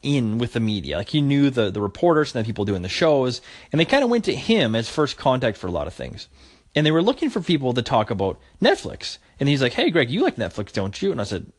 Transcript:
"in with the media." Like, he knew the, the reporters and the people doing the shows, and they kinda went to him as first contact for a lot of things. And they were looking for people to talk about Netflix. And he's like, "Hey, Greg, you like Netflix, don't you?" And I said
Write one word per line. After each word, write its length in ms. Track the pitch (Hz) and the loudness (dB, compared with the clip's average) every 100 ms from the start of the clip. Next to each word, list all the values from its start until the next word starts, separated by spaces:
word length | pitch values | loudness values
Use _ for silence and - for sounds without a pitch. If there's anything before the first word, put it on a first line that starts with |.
"in 340 | 143 143 113 110 | 0 0 0 -2
with 160 | 120 | -2
the 80 | 120 | 0
media." 380 | 113 104 69 76 | -2 -2 -4 -6
Like, 120 | 101 | -2
he 120 | 151 | 0
knew 260 | 139 139 143 | 2 4 2
the, 220 | 123 104 | 2 0
the 100 | 101 | 0
reporters 540 | 101 - 175 151 143 | -4 2 4 4 2
and 100 | 123 | -2
the 20 | 110 | -4
people 200 | 107 101 | -2 -2
doing 160 | 95 | -2
the 60 | 92 | -4
shows, 520 | - 165 147 127 123 - - - | 0 2 4 2 -2 -12 -20 -4
and 80 | 151 | 0
they 60 | 165 | 2
kinda 200 | 277 254 | 2 2
went 180 | 240 202 | 0 0
to 80 | |
him 400 | 139 - 226 123 | -4 2 2 4
as 140 | 113 113 | 0 -2
first 280 | - 147 - | -2 -2 0
contact 400 | 139 127 123 104 | 0 2 0 -2
for 100 | 92 | -6
a 40 | |
lot 160 | 87 76 | -4 -6
of 80 | |
things. 340 | - 65 104 - _ - _ _ | -8 -12 -12 -18 _ -20 _ _
And 120 | - 151 | 0 2
they 60 | |
were 100 | 160 | 4
looking 280 | 196 269 311 | 2 0 -2
for 100 | 220 | -4
people 340 | 170 160 131 | 0 0 0
to 80 | 123 | -2
talk 280 | 117 123 107 | 0 0 0
about 280 | 101 98 - _ _ | -2 -4 -4 _ _
Netflix. 560 | 233 392 - - - - _ - | 0 0 -4 -12 -14 -14 _ -2
And 100 | 139 | 0
he's 140 | 143 | 2
like, 100 | 127 | 2
"Hey, 180 | - 320 | 2 0
Greg, 200 | 165 120 | 2 0
you 120 | 165 | 0
like 140 | 339 - | -2 -2
Netflix, 360 | 95 - 104 | -6 -6 -6
don't 280 | - 98 - | -4 -6 -4
you?" 120 | 196 | -4
And 80 | 143 | -2
I 40 | |
said 220 | 101 92 - | -4 -6 -10